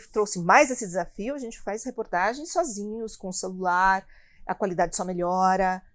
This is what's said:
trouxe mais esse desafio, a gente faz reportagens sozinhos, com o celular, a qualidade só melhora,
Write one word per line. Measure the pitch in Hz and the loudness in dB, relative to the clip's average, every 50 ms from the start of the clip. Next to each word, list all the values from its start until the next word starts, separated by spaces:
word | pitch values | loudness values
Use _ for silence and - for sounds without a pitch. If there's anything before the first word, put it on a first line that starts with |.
| - - - | -8 -6 -2
trouxe | 220 208 202 - 180 | -2 0 0 0 0
mais | 170 180 202 269 302 269 | 4 6 8 8 8 6
esse | 254 - 226 | 2 -2 -4
desafio, | 180 165 185 170 - - - 240 254 285 | -4 -4 -4 -4 -4 -6 -8 -6 -6 -6
a | 285 | -6
gente | 247 226 226 - | -8 -10 -12 -10
faz | - 202 202 220 - | -8 -8 -6 -6 -6
reportagens | 254 247 - 214 - 180 175 185 214 247 285 311 349 - | -6 -8 -8 -6 -4 -2 0 0 0 -2 -4 -6 -4 -2
sozinhos, | 359 349 285 202 202 202 208 214 226 226 214 - - | 0 0 0 -2 -6 -6 -8 -8 -8 -8 -6 -8 -8
com | - 185 | -6 -4
o | 185 | -4
celular, | - - 190 185 185 185 180 175 180 190 190 190 196 - - - - - _ _ - - | -2 -2 -4 -6 -4 -2 0 2 4 4 4 4 2 -2 -6 -18 -20 -20 _ _ -12 -8
a | - 185 | -8 -6
qualidade | - 214 196 175 175 175 170 - | -2 -2 -2 0 2 2 2 2
só | - 185 | 0 -2
melhora, | 180 180 175 175 175 180 185 185 185 185 190 190 185 185 185 - - | -2 -4 -2 -2 0 2 2 4 4 4 4 2 0 -2 -4 -8 -14